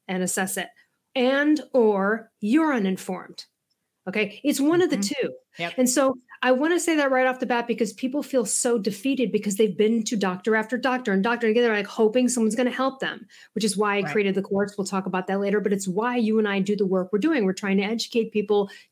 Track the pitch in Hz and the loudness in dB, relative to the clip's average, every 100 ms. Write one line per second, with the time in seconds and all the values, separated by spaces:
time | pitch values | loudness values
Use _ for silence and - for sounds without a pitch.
0 | - 185 180 214 190 - 175 _ _ _ | -8 -4 -2 -2 -4 -6 -8 _ _ _
1 | _ 269 247 277 294 302 - 262 220 196 | _ -2 0 2 2 0 0 2 4 4
2 | 196 220 - - 208 294 311 254 190 185 | 0 -2 -6 -8 0 2 2 0 0 -2
3 | - 180 - - - _ _ _ _ _ | -6 -10 -10 -20 -20 _ _ _ _ _
4 | - 208 208 - 294 269 285 349 359 208 | -8 -4 -4 -4 -2 0 2 4 4 2
5 | 202 285 170 - _ - 170 208 254 294 | -2 -2 -4 -6 _ -8 -8 0 2 4
6 | 269 262 _ - 254 254 311 349 339 311 | 2 0 _ -4 2 2 2 0 2 2
7 | 277 254 254 254 247 240 233 226 220 - | 2 2 2 0 -2 -2 -2 -2 -2 -4
8 | 262 285 - 262 202 - 254 233 220 202 | -6 -4 -2 -2 0 -2 0 0 -2 -4
9 | 262 269 220 214 208 196 220 165 214 226 | -4 0 0 0 -2 0 0 2 2 2
10 | 220 226 190 185 - 220 214 247 262 254 | 0 -2 -2 -2 0 0 0 -2 -2 -2
11 | 247 190 214 233 226 220 240 208 202 - | 0 0 2 0 2 2 2 2 -2 2
12 | 220 254 247 240 220 220 247 247 262 262 | 2 4 2 2 0 2 -2 0 -2 -2
13 | 165 - - - - 214 214 190 208 202 | -8 -8 -14 -20 -10 -4 -2 0 0 0
14 | 190 220 202 190 196 196 202 - 196 190 | 0 0 0 0 -2 -2 -2 -4 -4 -4
15 | 185 185 185 196 202 202 196 196 196 175 | -4 -4 -2 -2 0 0 0 -2 -2 -2
16 | 240 247 214 220 214 196 196 208 190 185 | -2 0 2 2 2 0 0 0 2 0
17 | 180 208 311 302 190 185 202 196 196 226 | 0 0 2 2 0 0 0 0 0 -4
18 | - 233 220 214 202 208 196 - - | -4 -2 -2 -2 0 0 0 -6 -16